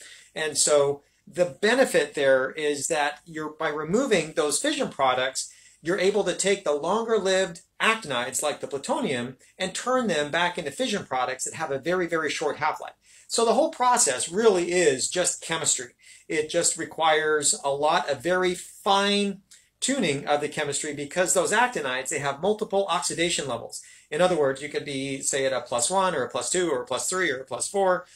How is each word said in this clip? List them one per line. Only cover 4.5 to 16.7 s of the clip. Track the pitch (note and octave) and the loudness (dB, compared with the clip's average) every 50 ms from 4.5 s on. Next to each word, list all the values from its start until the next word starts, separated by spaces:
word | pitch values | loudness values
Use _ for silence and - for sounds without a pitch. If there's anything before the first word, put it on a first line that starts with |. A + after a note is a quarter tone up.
| C#3+ - | 0 0
fission | - D4 D4+ C#4 B3 F3+ | 0 0 0 0 -2 -4
products, | - - C#3 C3 B2+ B2+ B2+ C3 - - - - - - - - _ _ | 0 2 2 2 4 2 0 -2 -2 -6 -8 -10 -14 -20 -20 -20 _ _
you're | - D#3 F3+ - | -4 -4 -2 2
able | F3+ G3 G3+ G#3+ F#3+ | 2 2 2 2 0
to | F3 E3 | 0 -2
take | - - F#3+ G3+ G3 - | 0 2 2 0 2 0
the | D#3 D3 | 0 -2
longer-lived | C#3+ C#3+ E3+ G3 A3+ A3+ A3+ A3+ G#3+ F3+ F#3+ F#3+ F#3+ F#3+ F#3 E3+ - - _ _ - | 0 0 0 0 0 0 0 0 0 2 2 2 2 0 0 -4 -10 -18 _ _ -2
actinides, | E3+ G#3+ A3 G#3+ - D3+ C3 A#2+ B2 C3 B2+ - | 0 0 0 0 -2 -4 -4 -2 -2 -4 -4 -2
like | - D3+ C3+ - | -2 -2 -2 -4
the | - B2+ | -6 -8
plutonium, | - C#3 C#3+ - C#4 D4+ C4 F3+ C3+ A#2+ A#2+ C3 C#3 - - - _ - | -8 -8 -4 -4 -2 -2 -2 -2 -2 -2 -4 -6 -8 -14 -20 -20 _ -8
and | F#3 F#3 F3+ | -8 -6 -6
turn | - - A#3+ B3+ B3+ B3 G#3 | -6 -2 0 0 0 0 0
them | E3+ D3 D3 D3 | 0 0 -2 -2
back | C#3 E3 F3 E3+ E3+ - | 0 0 0 0 -2 -4
into | E3 C#3+ | -6 -6
fission | - - B3+ B3 G#3 F#3+ - | -4 -4 -4 -2 -2 -4 -4
products | - C3+ B2+ B2+ B2+ C3 B2+ - | -4 -4 -2 -2 -2 -4 -6 -8
that | D3+ - | -8 -6
have | A#2 D#3+ C3+ | -6 -6 -4
a | C#3 C3+ | -4 -4
very, | B2 E3 F3+ F#3 F3+ E3 | -2 -2 0 0 0 0
very | E3+ D#3+ D#3+ C#3+ | -2 -2 -2 -2
short | - - D#3+ D3 C3 - | -4 -2 -2 -4 -2 0
half-life. | C#3+ D3+ C#3+ - - - - _ _ _ - - - - | -2 -2 -2 -4 -8 -14 -16 _ _ _ -20 -20 -10 -4
So | - - A#3 | 0 2 2
the | A#3 G#3 | 4 4
whole | A#3 D#4+ D#4 | 4 2 2
process | - - B3 B3 B3 A3+ - D#3 B2+ B2 - D#3+ | 2 2 2 4 4 4 4 2 0 -2 -4 -4
really | E3 G3+ A#3 A3+ G3 F3+ F3 E3+ | -2 4 4 6 6 4 2 2
is | F3 F#3 F3 D3 C3+ B2+ - - | 2 4 4 4 2 2 -2 -2
just | - F3+ F3 - - - | -2 0 0 0 -2 -4
chemistry. | - - E3 D#3+ D3+ C3 - - B2 A#2+ - _ _ - - - _ - | -6 -6 -4 -2 0 0 0 -2 -4 -8 -16 _ _ -20 -20 -20 _ -4
It | E3+ D#3+ D3+ D#3 | -2 -2 -2 0
just | - E3+ E3 - | 0 0 0 0